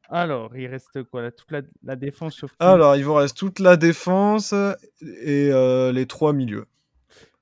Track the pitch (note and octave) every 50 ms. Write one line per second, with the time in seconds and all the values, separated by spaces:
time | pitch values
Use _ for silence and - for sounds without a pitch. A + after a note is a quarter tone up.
0 | _ _ D3 E3+ F3 E3 C#3+ A#2+ A2+ A2 A#2+ C3 B2+ B2 C3 C3 - _ _ C#3
1 | B2+ - - B2 A#2 A#2+ A#2+ _ _ _ D#3 C#3+ C3+ - _ _ - C3 C3+ B2+
2 | C3+ C#3+ C#3 _ E3 D#3 - - - C3+ - _ E3+ F3+ F#3+ F3 D#3 C#3+ C#3 C#3+
3 | C#3 D3 D3+ D3 C#3+ C3+ - - F#3+ G3 F#3 - F#3+ F3+ F3+ D#3+ E3 E3 D#3+ -
4 | - F3 F#3 F#3+ G3+ G#3 G#3 G#3+ G3+ - G#3 G3+ G3+ G3+ F#3+ - _ _ _ _
5 | D#3+ C#3+ F2+ - A#2+ D3+ C#3+ C#3+ C#3+ C#3+ C3+ C3 C3 B2+ B2+ C3 B2+ B2+ B2+ B2+
6 | C3 B2+ - - D#3 D3+ D3 C#3 C3 A2+ G2+ G#2 G#2+ _ _ _ _ _ _ _
7 | _ _ _ _ _ _ _ _